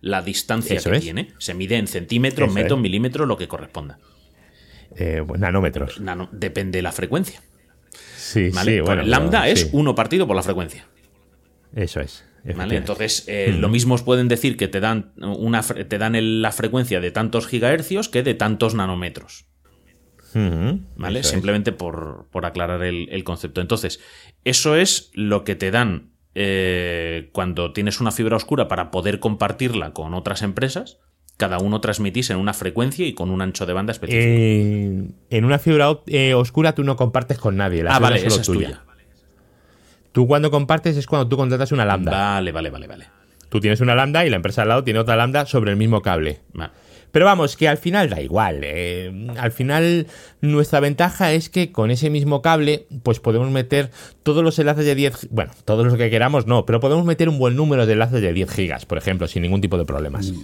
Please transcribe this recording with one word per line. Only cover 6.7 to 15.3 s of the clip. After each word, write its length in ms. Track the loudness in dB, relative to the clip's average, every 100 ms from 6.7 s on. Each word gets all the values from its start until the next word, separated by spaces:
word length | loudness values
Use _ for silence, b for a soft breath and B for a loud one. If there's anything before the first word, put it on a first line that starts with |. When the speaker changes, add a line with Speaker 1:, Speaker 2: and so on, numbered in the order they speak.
| -4
Speaker 1:
de 20 |
la 100 | -4
frecuencia. 500 | -4 -4 -2 -4 -8 _ _ _ _ _ B B -16
Speaker 2:
Sí, 320 | -4 0 0
Speaker 1:
¿Vale? 200 | 0 2
Speaker 2:
sí, 60 | 2
Speaker 1:
Pues 60 | 2 0
Speaker 2:
bueno, 80 |
Speaker 1:
lambda 380 | 2 2 2 2
Speaker 2:
pero 120 | 2
Speaker 1:
es 60 | 2
Speaker 2:
sí. 80 | 2
Speaker 1:
uno 200 | 0 0
partido 320 | 0 0 0 0
por 100 | 0
la 60 |
frecuencia. 440 | -2 -4 -6 -10 -20 _ _ _ _ _ _ _ _ -6
Speaker 2:
Eso 240 | -4 -4
es, 240 | -8 -12
Speaker 1:
¿Vale? 80 | _ _
Speaker 2:
efectivamente. 340 | -10 -6 -4 -4
Speaker 1:
Entonces, 480 | -4 -4 -2 -4 -4
eh, 200 | -2 0
Speaker 2:
Ujú. 80 | 2
Speaker 1:
lo 100 | 2
mismo 240 | 2 2 2
os 60 |
pueden 260 | 2 2 2
decir 280 | 2 0 -2
que 100 | -2
te 100 | -2
dan 320 | -2 -2 -6 -10
una 440 | -8